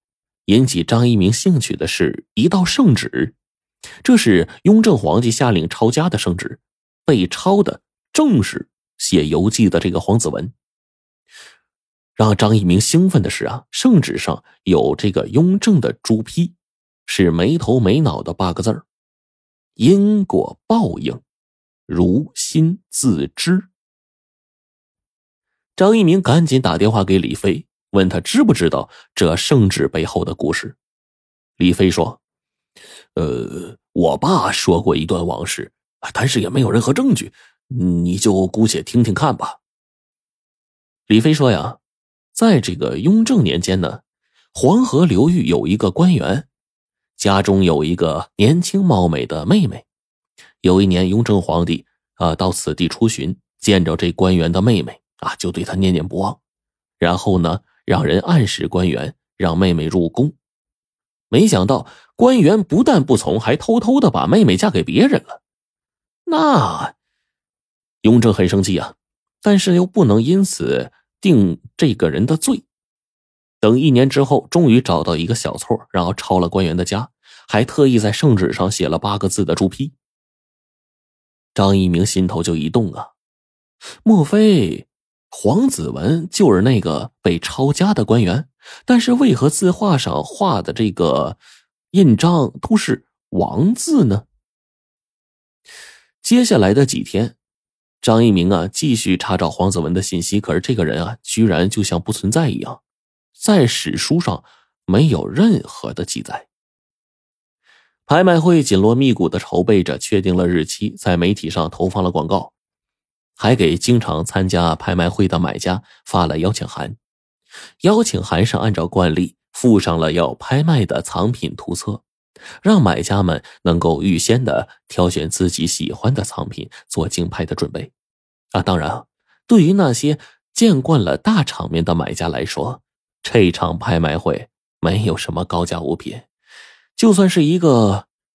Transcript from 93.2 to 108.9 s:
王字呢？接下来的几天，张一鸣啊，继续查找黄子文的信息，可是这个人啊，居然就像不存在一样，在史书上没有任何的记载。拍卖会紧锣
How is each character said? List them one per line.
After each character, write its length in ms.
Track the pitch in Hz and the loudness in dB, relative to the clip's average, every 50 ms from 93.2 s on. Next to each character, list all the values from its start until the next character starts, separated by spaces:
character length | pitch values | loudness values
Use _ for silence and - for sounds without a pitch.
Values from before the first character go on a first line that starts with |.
| _ _ | _ _
王 440 | - 90 82 - 69 101 147 202 240 | -4 -2 -2 -2 -2 0 0 0 0
字 300 | - - 339 311 269 170 | -2 -2 0 2 2 2
呢？ 220 | 113 98 104 - _ _ _ _ _ _ _ _ _ _ _ _ _ _ _ _ _ _ _ _ _ _ _ _ _ _ _ _ - - - - - - _ _ _ _ _ | 2 0 -2 -4 _ _ _ _ _ _ _ _ _ _ _ _ _ _ _ _ _ _ _ _ _ _ _ _ _ _ _ _ -20 -20 -20 -20 -20 -20 _ _ _ _ _
接 220 | - - 226 247 247 | -2 2 2 2 4
下 120 | - 185 | 4 2
来 160 | 127 98 95 | 2 4 4
的 140 | 107 135 139 | 4 4 2
几 160 | 127 - - | 2 0 -4
天， 340 | - - - 98 117 120 - _ _ _ _ _ _ _ _ _ _ _ _ _ | -8 -6 -4 -4 -4 -4 -6 _ _ _ _ _ _ _ _ _ _ _ _ _
张 240 | - 120 110 113 117 | 0 2 4 4 4
一 60 | 117 | 4
鸣 200 | 101 90 85 92 | 4 4 2 2
啊， 180 | 101 85 82 104 | 0 0 -2 -4
继 260 | - - - 147 120 | -6 -4 -2 0 0
续 220 | 107 - - 92 | 0 0 -2 -2
查 200 | 87 - - 95 | -2 -2 -4 -2
找 140 | 87 90 80 | -2 -2 -4
黄 200 | - - 90 98 | -2 -2 -2 -2
子 100 | - 90 | -2 -2
文 120 | 78 76 | -4 -2
的 80 | 87 95 | -4 -4
信 220 | 95 - - 87 | -4 -4 -6 -6
息， 180 | 85 - 101 104 | -6 -4 -4 -4
可 140 | - - 76 | -4 -2 -4
是 60 | 87 | -4
这 140 | - - 127 | -2 -2 -2
个 100 | 101 82 | -2 -2
人 200 | 67 57 80 85 | -2 -2 -4 -6
啊， 140 | 101 117 - | -6 -10 -12
居 220 | _ - - 110 113 | _ -6 -2 0 2
然 240 | 107 85 80 90 98 | 2 2 0 0 0
就 140 | - 110 | -2 -4
像 180 | 98 - 92 85 | -4 -2 -4 -4
不 120 | - - | -4 -6
存 180 | 110 - - 98 | -8 -4 -4 -2
在 180 | 120 160 165 131 | 0 0 0 0
一 100 | - - | -2 -4
样， 240 | - - - - _ _ _ _ _ _ _ _ _ _ _ | -8 -12 -14 -18 _ _ _ _ _ _ _ _ _ _ _
在 300 | _ - - 208 185 135 | _ 0 2 4 4 4
史 300 | 113 - - - - - | 2 0 -4 -6 -6 -6
书 240 | - - - 151 170 | -6 -4 -2 -2 -2
上 240 | 170 - 87 - - _ _ _ _ _ _ _ _ | 0 -2 -6 -6 -10 _ _ _ _ _ _ _ _
没 240 | - 92 110 151 160 | 0 2 2 2 2
有 180 | 113 76 - | 2 0 -4
任 340 | 50 - 139 208 233 190 - - | -4 0 2 2 2 2 0 -2
何 280 | - - - - 55 | -6 -14 -12 -12 -10
的 120 | - - 87 | -8 -8 -8
记 180 | - - 60 | -8 -8 -10
载。 240 | - - - - - _ _ _ _ _ _ _ _ _ _ _ _ _ _ _ _ _ _ _ _ _ _ _ _ _ _ _ _ _ _ _ _ | -10 -10 -14 -14 -16 _ _ _ _ _ _ _ _ _ _ _ _ _ _ _ _ _ _ _ _ _ _ _ _ _ _ _ _ _ _ _ _
拍 180 | - 147 170 185 | 0 2 4 4
卖 160 | 185 170 165 | 4 4 4
会 220 | 156 180 175 160 | 4 4 4 2
紧 160 | 139 - 101 95 | 2 2 2 2
锣 160 | 98 110 | 4 2